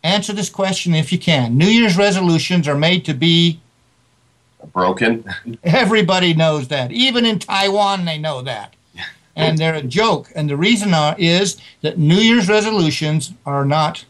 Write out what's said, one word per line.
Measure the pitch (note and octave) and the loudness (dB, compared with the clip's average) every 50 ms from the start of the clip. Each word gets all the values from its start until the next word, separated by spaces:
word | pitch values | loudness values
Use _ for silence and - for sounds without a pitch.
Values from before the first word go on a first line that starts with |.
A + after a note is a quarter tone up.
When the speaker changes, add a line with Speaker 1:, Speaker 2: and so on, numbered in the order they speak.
| - | 0
Speaker 1:
Answer | D#3+ F#3+ G#3 F#3+ - G#3 | 0 0 0 -2 -4 -6
this | G3+ F#3+ - | -6 -6 -6
question | - - F#3+ F#3+ F#3+ F#3 - F3 E3 | -4 -4 -2 -2 -2 -4 -2 0 0
if | D#3 D#3 - F#3 | 0 0 0 -4
you | F3+ | -2
can. | - - D#3+ C#3 B2 A#2 A#2 | 0 2 2 2 2 2 2
New | C3 D#3+ | 2 4
Year's | G3+ A3 A#3 A#3 G#3+ F3+ | 4 4 4 4 2 2
resolutions | F3 G3+ G#3 G3+ F#3+ F#3 F3 E3 D#3 - - F3+ F3+ D#3 D3 | 2 2 2 2 2 2 2 2 0 0 0 0 0 0 0
are | C#3+ | 0
made | C#3+ D3 E3 F#3 F3+ - | 0 0 0 0 0 -2
to | - D3+ | -4 -4
be | B2+ D3+ E3+ E3 E3+ E3+ E3+ D#3+ E3 _ _ _ _ _ _ _ _ _ _ _ _ _ _ _ _ _ _ _ _ - - _ | -2 0 2 4 4 2 2 0 -4 _ _ _ _ _ _ _ _ _ _ _ _ _ _ _ _ _ _ _ _ -20 -10 _
Speaker 2:
broken. | F2+ F2+ F#2 F#2+ - A#2+ A2+ A2+ A2+ A2+ - - - - A#2+ A#2 - - | -2 -2 -2 0 0 0 0 0 -2 -4 -12 -14 -12 -12 -14 -16 -6 -2
Speaker 1:
Everybody | F3 D#3+ B3+ A#3+ F#3+ A3 A3 G3+ E3 F#3+ F#3 F3+ F3 E3 | 0 2 2 2 2 2 2 2 2 2 2 2 2 2
knows | D#3+ D#3+ D#3+ D#3 D3+ C#3 B2+ | 2 2 2 0 -2 -4 -4
that. | D3 C#3 B2+ B2 - | -4 -4 -4 -4 -2
Even | A#3 B3+ C4+ A#3 A#3+ A#3 | 0 0 0 2 0 0
in | A3+ A3 F3 | 0 -2 -2
Taiwan, | - - - G3 G3 G3 G3 G#3 G3+ G3 G3 F#3+ F3+ | -6 -4 -4 -2 -2 0 0 0 0 0 0 -2 -4
they | E3+ D#3+ D3+ | -6 -6 -6
know | D3+ D#3+ D3 B2+ B2+ | -6 -6 -6 -6 -8
that. | C3+ B2 G#2+ G2+ - _ _ _ _ _ - - - - _ _ _ _ | -8 -10 -10 -12 -16 _ _ _ _ _ -18 -18 -18 -18 _ _ _ _
And | D#3+ D#3+ D#3+ D#3 | -2 0 0 0
they're | D#3 D#3+ D#3+ D#3+ | 0 0 -2 -2
a | D#3 C#3 | -4 -6
joke. | B2+ B2 F#3 A3 A3+ F#3 - - - - | -4 -2 0 0 0 0 -2 -4 -10 -8
And | D#3+ D3+ D3 | -6 -4 -4
the | C#3+ C#3+ | -2 0
reason | E3+ G#3+ A#3+ G3+ G#3 G#3 F3 | 2 2 2 2 2 2 2
are, | D#3 D3+ F3 G#3 - | 2 2 0 0 0
is | F3+ E3 E3+ F3+ G3+ G3 - - - - - _ | 0 2 2 2 0 -2 -4 -10 -16 -20 -20 _
that | - D3+ - | -6 -6 -2
New | - D3+ D3 E3 | 0 2 4 4
Year's | G3+ A3 A3+ A#3 A#3+ G#3 F3 | 4 4 4 4 4 2 2
resolutions | G#3+ G#3+ G#3 A3 A3 G#3 E3+ D#3 C#3+ - D#3+ D3+ D3+ D#3 - - - _ _ | 2 2 2 0 0 0 0 0 -2 -2 -4 -2 -2 -2 -4 -6 -14 _ _
are | D3+ C#3 C#3+ C#3 | -6 -4 -2 0
not | C#3 D3 D#3 D#3 D#3 E3 - - | 0 0 0 0 -2 -4 -8 -18